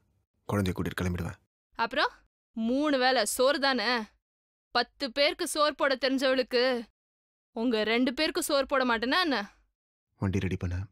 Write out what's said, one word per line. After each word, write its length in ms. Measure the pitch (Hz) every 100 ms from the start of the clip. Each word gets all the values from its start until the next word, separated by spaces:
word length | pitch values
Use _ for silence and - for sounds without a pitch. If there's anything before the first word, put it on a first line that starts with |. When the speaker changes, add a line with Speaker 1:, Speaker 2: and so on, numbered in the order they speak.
| _ _ _ _ -
Speaker 1:
குழந்தைய 260 | 104 92
கூட்டிட்டு 260 | 87 87 -
கிளம்பிடுவேன். 380 | 90 87 85 85 _ _ _ -
Speaker 2:
அப்புறம் 340 | 233 269 392 - _ _ _ 226
மூணு 420 | 226 262 302 269
வேளை 240 | 254 262
சோறு 340 | 208 - 262 294
தானே. 280 | 269 254 214 247 214 _ _ _ _ _ _
பத்து 300 | 240 247 - 277
பேருக்கு 340 | 277 285 359 330
சோறு 260 | 311 302
போட 200 | 285 294
தெரிஞ்சவளுக்கு 680 | 262 262 269 269 262 226 247 254 240 226 _ _ _ _ _ _ 226
உங்க 200 | 247 220
ரெண்டு 260 | 214 233 262
பேருக்கு 280 | 254 320 349
சோறு 240 | - 285 269
போட 160 | 269
மாட்டேனா 360 | 254 226 240 330
என்ன? 180 | 349 233 208 _ _ _ _ _ _ -
Speaker 1:
வண்டி 240 | 101 95
ரெடி 120 | 90 92
பண்ண 200 | 87 90 101